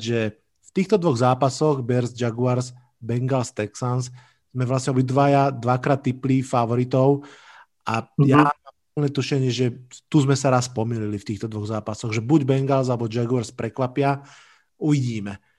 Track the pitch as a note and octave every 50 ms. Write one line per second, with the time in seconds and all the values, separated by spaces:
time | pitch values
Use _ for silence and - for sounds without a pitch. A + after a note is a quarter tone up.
0 | G#2+ A2+ A#2+ A#2 A2 G#2+ - _ _ _ _ _ _ - - F#3+ F#3+ - A3+ G3+
1 | E3 E3+ B2+ A2+ B2+ B2 B2+ B2 C#3+ C3 B2+ - D#3 D3+ D3 C3+ B2 A#2+ B2 B2
2 | A#2+ A#2 B2 - B2 A#2 A2 A#2+ B2+ B2+ B2+ B2+ B2 - - - _ _ _ -
3 | A#2+ A2 A#2 B2 C3 B2+ C3+ B2+ A#2+ - - - G#2+ G#2 - - B2+ B2 B2 B2+
4 | B2 B2+ B2+ - _ _ _ _ _ _ - B2+ B2+ A#2+ C3 C3 B2+ D3 C3 B2+
5 | C3 B2+ B2+ C#3 C#3+ C#3+ C#3 C#3 C#3 C#3 C3+ A#2 A2+ A#2+ B2+ B2+ - D3+ C#3 -
6 | - C3+ B2 B2+ - C3 C3 C3 B2+ - - B2 A#2 A2+ A#2+ A#2+ B2+ B2 B2+ C3
7 | C3 C#3 C#3+ C#3 C#3+ - - - - - - - - _ _ _ - - A2+ A2+
8 | A#2 _ - - C#3 C3+ C3+ D3 D3 C#3+ D3 _ _ C3+ _ _ _ _ - D3
9 | D3 C#3 C#3+ C#3+ B2 - D3 C3+ C3 B2+ A#2 A#2+ B2+ B2 A#2+ - - - - -
10 | _ - - D#3 C3 C#3 C#3 B2+ - C#3 B2+ B2 A#2+ - - A2 A2+ A2+ A#2+ A2+
11 | G#2+ G#2 G#2 G2+ - - G#2+ G2 - A2 G#2+ G#2+ G#2 G#2 A2 G#2+ - A2 G#2+ -
12 | - A2+ A2 A#2 A2+ A#2+ D#3 D#3+ C3+ B2 C3+ C3+ C3+ C3+ C#3 C3+ C3 B2+ B2 A2+
13 | A#2+ A2 G#2+ A#2+ A#2 A2+ B2+ B2 A2 - - - A2+ A2+ - - C3 B2+ B2+ C#3+
14 | C#3 C#3 C#3 C#3 C#3 - - - - _ _ _ _ _ _ - - D3+ D3 C#3
15 | B2 A#2+ A2+ G#2+ G2+ G2+ G2 - _ _ _